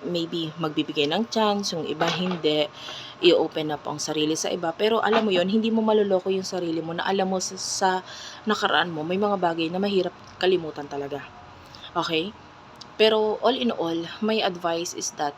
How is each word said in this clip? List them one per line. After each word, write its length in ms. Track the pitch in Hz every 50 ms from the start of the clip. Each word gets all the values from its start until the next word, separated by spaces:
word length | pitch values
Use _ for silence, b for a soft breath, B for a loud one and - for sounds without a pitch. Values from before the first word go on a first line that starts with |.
| -
maybe 480 | 175 175 170 170 165 175 170 165 156 156 165
magbibigay 480 | 165 156 151 160 151 - 151 151 147 143
ng 240 | 156 185 226 220
chance, 460 | - 226 220 208 202 202 202 202 - 170
yung 100 | 151 -
iba 220 | 147 151 165 170
hindi, 560 | 165 160 180 185 185 170 156 156 151 151 151 - B B B B B B B B B B -
i-open 480 | 175 165 - 160 160 - 160 156 151
up 160 | 151 147 - -
ang 160 | 151 151 -
sarili 320 | - 151 156 151 151 156
sa 160 | 156 - -
iba. 240 | - 185 175 165 165
Pero 240 | - 202 214 233 226
alam 240 | - 202 220 226 220
mo 80 | 214
yon, 160 | 190 180 175 190
hindi 240 | 196 226 214 226
mo 80 | 220 220
maloloko 480 | 220 220 220 214 208 202 196 185 180 196
yung 200 | 190 190 190 -
sarili 360 | - 185 175 170 160 165 160
mo 80 | 165
na 160 | 165 170 - -
alam 240 | 196 196 190 185
mo 80 | 185 185
sa, 160 | 180 - 190
sa 340 | 185 - - - - 202 190 185 185 185 B B B B B B B B
nakaraan 480 | - 214 208 208 190 - 147 165 180
mo, 160 | 165 156 151 165
may 80 | 180
mga 240 | 190 208 208 202 190
bagay 320 | 180 175 165 165 165 160
na 80 | 170 185
mahirap 320 | 196 202 202 190 175 175 - - - - - - -
kalimutan 480 | 185 190 175 165 156 143 - 143 143
talaga. 320 | 143 139 139 139 143 139 - - - - - - - - B B B B B B B
Okay? 400 | 175 160 160 170 160 165 202 220 - - - - - - - - - - - - -
Pero 400 | 214 220 214 220 214 214 214 -
all 140 | - 220 254
in 160 | 254 247 233 -
all, 320 | - 165 165 165 165 170 165 - -
my 240 | 214 214 220 220 -
advice 480 | 196 180 175 175 170 165 170 170 175 -
is 220 | - 180 - -
that 180 | - 156 143 143